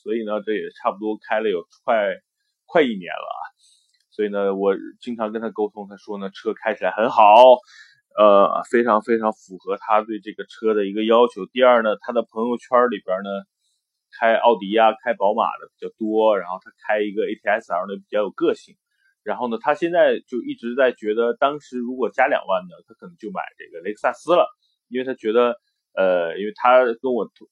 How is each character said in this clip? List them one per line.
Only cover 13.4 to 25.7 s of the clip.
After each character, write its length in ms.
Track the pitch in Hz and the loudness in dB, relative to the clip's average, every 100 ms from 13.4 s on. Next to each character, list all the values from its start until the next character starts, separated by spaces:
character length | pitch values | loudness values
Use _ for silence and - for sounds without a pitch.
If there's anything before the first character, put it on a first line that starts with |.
| 98 _ _ _ _ _ _ - | -12 _ _ _ _ _ _ -4
开 160 | 113 113 | 0 2
奥 220 | 120 107 | 2 2
迪 180 | 98 107 | 0 2
啊、 180 | 110 107 | 2 2
开 100 | 123 | -4
宝 220 | 101 98 113 | -2 -2 0
马 100 | 95 - | -2 -4
的 80 | - _ | -16 _
比 80 | 90 | -16
较 80 | - | -8
多， 440 | 110 110 110 101 | -4 0 2 0
然 100 | 87 | -2
后 80 | 92 | -12
他 80 | _ _ - | _ _ -4
开 140 | 107 | -4
一 100 | 104 | -2
个 100 | 101 95 | -4 -6
A 60 | 104 | -6
T 120 | 107 | -4
S 240 | 110 - | -4 -2
L 140 | 87 98 | -6 -6
的 120 | 98 | -10
比 60 | - | -8
较 120 | 104 | -4
有 100 | 101 | -4
个 240 | - 160 110 | -2 -2 -4
性。 200 | - _ _ _ _ _ | -8 _ _ _ _ _
然 140 | 107 98 | -10 -8
后 100 | 120 | -6
呢， 100 | 113 | -6
他 140 | 143 | -4
现 180 | 147 170 | -2 -2
在 280 | 170 151 113 - | 2 2 0 -6
就 120 | 120 | -10
一 100 | 143 | -10
直 220 | 135 120 123 | -10 -8 -2
在 160 | 127 | -2
觉 240 | - 107 107 | -2 -4 -2
得， 180 | 117 | -2
当 260 | 117 143 147 | 0 -2 -4
时 200 | - 127 | -10 -10
如 160 | 120 127 | -8 -6
果 160 | 110 | -6
加 160 | - 135 | -2 0
两 180 | 131 - | -2 -2
万 160 | 92 90 | -6 -6
呢， 100 | 82 _ | -20 _
他 60 | |
可 140 | - 92 | -20 -20
能 80 | 85 | -16
就 140 | 104 | -12
买 100 | 90 - - | -10 -12 -14
这 80 | 80 85 | -20 -14
个 80 | |
雷 80 | 90 | -12
克 60 | 107 | -6
萨 160 | - | -6
斯 220 | - 151 175 | -4 0 0
了， 120 | - _ _ _ - | 0 _ _ _ -12
因 120 | 123 | -8
为 40 | |
他 120 | 127 127 | -8 -6
觉 180 | 110 | -2
得， 260 | 117 120 113 _ | 2 2 0 _